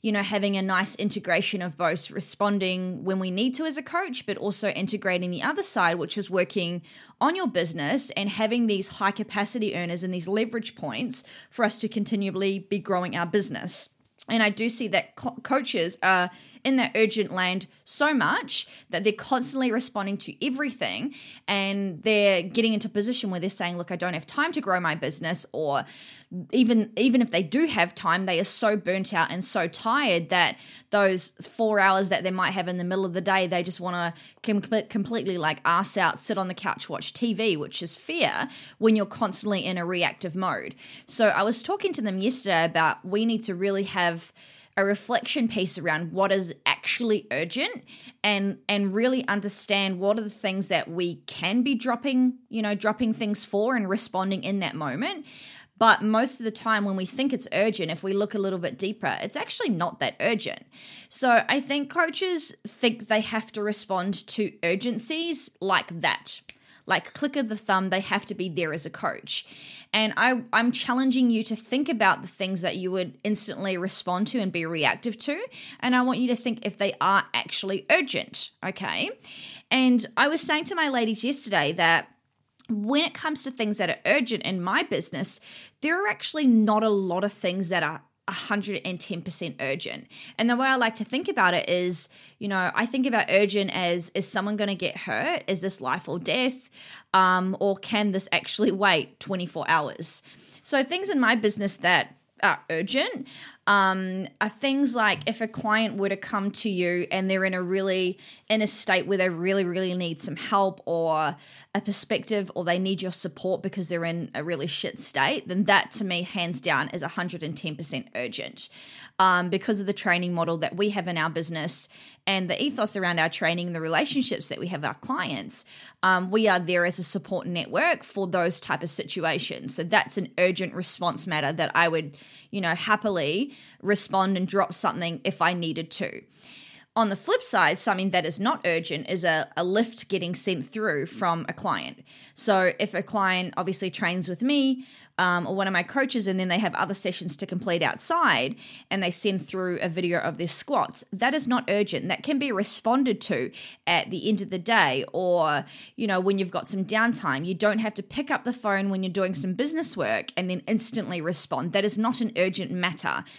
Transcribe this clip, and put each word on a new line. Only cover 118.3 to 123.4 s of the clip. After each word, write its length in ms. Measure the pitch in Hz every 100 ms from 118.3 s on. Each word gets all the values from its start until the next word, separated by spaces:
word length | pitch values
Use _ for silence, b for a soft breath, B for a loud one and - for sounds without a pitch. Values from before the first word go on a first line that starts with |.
| - - - - B B B B -
Um, 320 | 190 180 180
because 300 | 185 - 202
of 60 | 202
the 60 |
training 400 | 202 202 175 180
model 260 | 170 165 165
that 180 | 160 170
we 140 | 208
have 180 | 202 175
in 100 | 170
our 100 | 160
business 600 | 160 160 160 160 - - B B B
and 240 | - 190 180
the 140 | -
ethos 320 | 285 - 214
around 240 | 202 180 170
our 100 | 165
training 380 | -